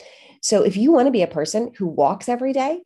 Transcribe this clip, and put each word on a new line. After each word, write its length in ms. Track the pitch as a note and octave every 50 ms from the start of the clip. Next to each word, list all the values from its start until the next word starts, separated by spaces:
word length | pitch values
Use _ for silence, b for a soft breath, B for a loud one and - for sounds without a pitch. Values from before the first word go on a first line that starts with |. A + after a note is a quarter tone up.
| B B B B B B B B
So 220 | - - A3 G3 -
if 140 | G#3+ F3+ G3
you 160 | A3+ D4 E4
want 140 | C4+ C4 C#4+
to 40 |
be 100 | B3 G#3
a 60 | F3 E3
person 460 | - D#3 D3 - - G#3+ A#3+ A#3+ - -
who 80 | G3
walks 440 | E3+ D3 C#3 C#3+ C#3+ G3 G3 - B3
every 240 | A#3+ A#3+ B3+ C4+ C4
day, 260 | C4+ C4 C#4+ E4 F4 F4